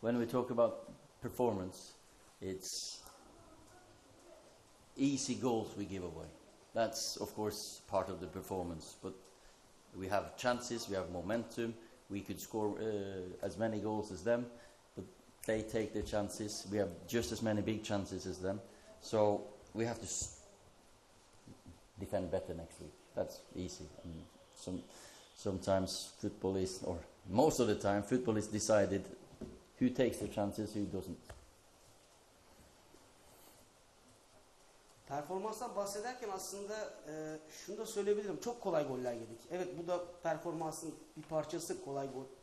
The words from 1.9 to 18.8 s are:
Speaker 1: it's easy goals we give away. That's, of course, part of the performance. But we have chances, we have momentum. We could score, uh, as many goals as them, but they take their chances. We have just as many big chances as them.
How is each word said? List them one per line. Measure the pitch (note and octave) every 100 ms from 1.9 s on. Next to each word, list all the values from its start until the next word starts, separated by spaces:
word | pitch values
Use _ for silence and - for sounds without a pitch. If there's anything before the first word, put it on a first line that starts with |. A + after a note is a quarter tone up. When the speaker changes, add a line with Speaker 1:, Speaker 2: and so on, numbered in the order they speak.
| - - - - -
Speaker 1:
it's | F#2+ F#2 - - - - - - - - - - - F4+ - - - - - - - - - - - -
easy | C#3 C#3 - A2+
goals | B2+ A2+ G#2
we | -
give | G2+ F#2+ F2
away. | D#2+ E2 - - - -
That's, | A2+ A2+ - - -
of | G#2 -
course, | G#2+ G#2 - - -
part | G2 F#2
of | F2+
the | F2+
performance. | F#2+ F2+ F#2+ F2 E2 - -
But | F#2 F#2 - - - - - - -
we | F#2 F#2
have | G2+ F2+ -
chances, | B2+ A#2+ - A#2 G#2
we | G2
have | F2
momentum. | F2+ F2 A#2 A2+ - A#2 A2+ - - -
We | G2+
could | G2 F#2
score, | - A2+ G#2+ G2
uh, | A2 G#2 G2 F#2+ F2+ F2 G2+
as | F#2+
many | A2+ G#2+
goals | G#2 G#2+ G#2
as | F#2
them, | F#2+ A#2+ A#2+ - - - - -
but | F#2+ - - - -
they | A2 G#2+
take | A2+ G#2+
their | G#2+ G2+
chances. | G#2+ G2+ - G#2+ - G2
We | G#2
have | F#2+ F2 -
just | A#2+ A2+
as | A2
many | A2+ G#2+ G2+
big | A2
chances | - G2+ F#2 F#2+ F#2+
as | F2+
them. | F#2 G#2+ - -